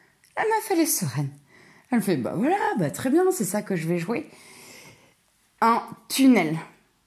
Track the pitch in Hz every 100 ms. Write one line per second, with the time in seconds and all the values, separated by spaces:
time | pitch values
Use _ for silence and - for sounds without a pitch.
0 | _ _ _ - 427 440 403 359 320 -
1 | 151 131 139 - _ - - - _ 240
2 | 202 156 107 80 262 392 453 311 147 -
3 | 262 302 370 370 185 208 208 185 160 175
4 | 170 240 - - - - - - - -
5 | _ _ _ _ _ _ 226 233 - -
6 | - - 269 233 160 160 - - _ _